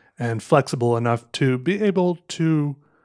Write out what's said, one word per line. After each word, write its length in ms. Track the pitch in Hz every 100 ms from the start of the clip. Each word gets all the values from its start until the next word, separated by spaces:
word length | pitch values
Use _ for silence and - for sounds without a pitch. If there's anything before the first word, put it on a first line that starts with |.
| _ -
and 240 | 120 113
flexible 560 | - 147 - 135 120 117
enough 340 | 120 117 -
to 260 | - 135 127
be 220 | 139 202
able 320 | 214 180 180 165 -
to, 460 | - 160 156 147 139 _ _